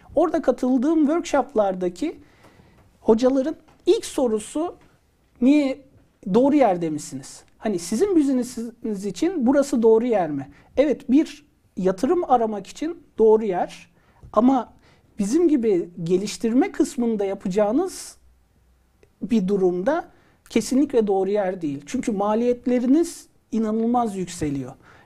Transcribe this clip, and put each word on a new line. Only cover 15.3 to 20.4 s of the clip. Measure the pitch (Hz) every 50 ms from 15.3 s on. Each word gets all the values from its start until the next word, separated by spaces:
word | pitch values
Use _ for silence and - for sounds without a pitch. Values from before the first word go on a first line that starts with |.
| 240 330 359 320
gibi | 302 269 226 226 196 170 185 175 - - 170
geliştirme | 165 185 180 202 208 - - - 226 220 254 339 403
kısmında | - - 320 - - - 240 233 226 202 202
yapacağınız | 190 196 196 - 202 180 208 208 202 220 285 370 370 - - - - - _ _ _ _ _ _ _ _ _ _ _ _ _ _ _ _ _ _ _ _ _
bir | - - 226 220 185 185
durumda | 202 190 185 180 175 180 185 247 302 349 349 - _ _ _ _ _ _